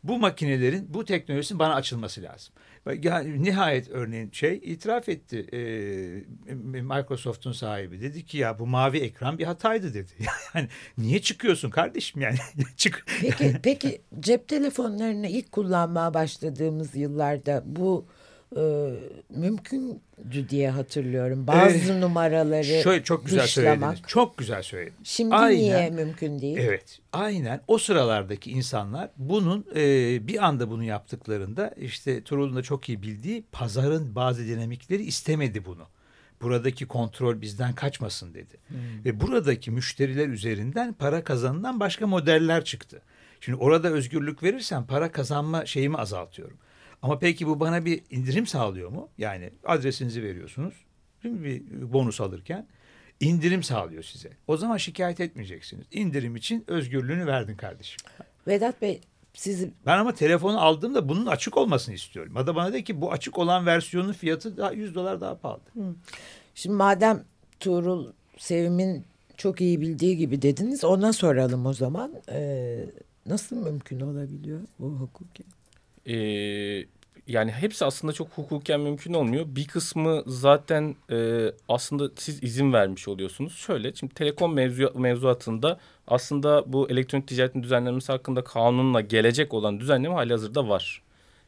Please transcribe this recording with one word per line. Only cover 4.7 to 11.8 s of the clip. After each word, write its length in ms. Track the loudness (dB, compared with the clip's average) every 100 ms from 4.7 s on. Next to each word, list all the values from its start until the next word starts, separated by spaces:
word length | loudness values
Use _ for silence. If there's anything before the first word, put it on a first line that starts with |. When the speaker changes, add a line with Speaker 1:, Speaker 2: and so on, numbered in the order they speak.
| -6 -2 -2 -2
Speaker 1:
etti, 280 | -6 _ -10 -8 -8 -6 -4 -4 -6 -8 -10 -14 -20 -14
e, 60 | -12 -8 -8
Microsoft'un 720 | -4 -4 -4 -6 -6 -6 -8
sahibi. 500 | -8 -6 -6 -8 -10
Dedi 240 | -10 -10 -10
ki, 120 | -2
"Ya 220 | -2 -2
bu 80 | -2
mavi 300 | 2 2 2
ekran 400 | -4 -4 -6 -2
bir 60 | -4
hataydı." 480 | 0 0 0 -2
dedi. 180 | -6 -8 -8
<laughs> 360 | -6 -6 -6 -4
Yani 120 | -4 -10 -12 -4
niye 240 | 2 2
çıkıyorsun 480 | 0 -2 2 2 2
kardeşim 520 | 0